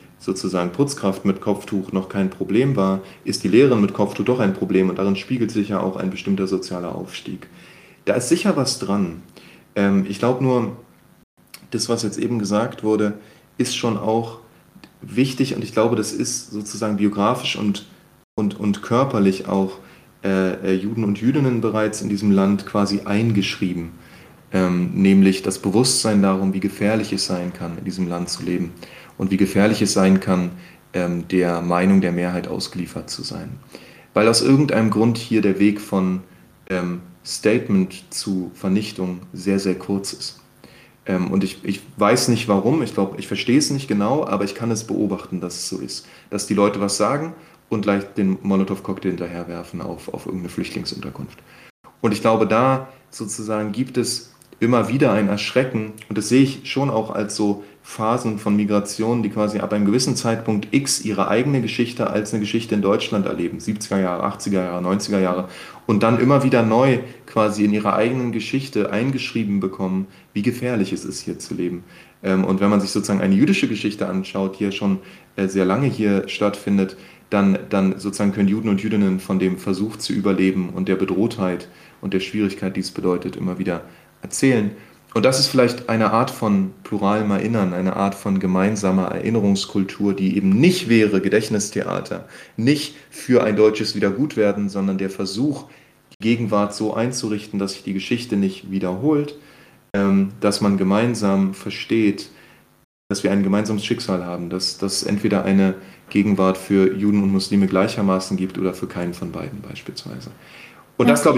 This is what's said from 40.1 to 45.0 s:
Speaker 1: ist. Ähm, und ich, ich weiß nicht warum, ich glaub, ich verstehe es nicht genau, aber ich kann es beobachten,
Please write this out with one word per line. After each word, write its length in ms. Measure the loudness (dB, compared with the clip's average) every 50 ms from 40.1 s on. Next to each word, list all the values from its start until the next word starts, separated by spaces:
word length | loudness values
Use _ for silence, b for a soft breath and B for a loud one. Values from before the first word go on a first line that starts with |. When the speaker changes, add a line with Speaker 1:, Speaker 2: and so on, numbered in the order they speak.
| -10
Speaker 1:
ist. 260 | -10 -12 -14 -14 -16 -20 _ b b b b b b b b b b b
Ähm, 260 | -4 -2 -2 0 0
und 120 | 0 0 0
ich, 200 | 0 -4 -6 -6
ich 180 | -6 -6 -6 -8 -10 -2 2
weiß 300 | 4 4 4 4 4 2
nicht 180 | 2 0 2 2
warum, 340 | 2 2 4 2 2 2 0
ich 100 | -2 -2
glaub, 240 | -2 -2 -2 -2 -8
ich 80 | -8 -8
verstehe 300 | -6 -6 0 2 2 2
es 140 | 2 2
nicht 160 | -2 -4 -2 -2
genau, 380 | 0 0 2 2 0 0 0
aber 180 | -2 -2 -2 -2
ich 120 | -2 -4
kann 160 | -4 -2 -2
es 140 | -2 -2 -4
beobachten, 560 | -4 -2 -2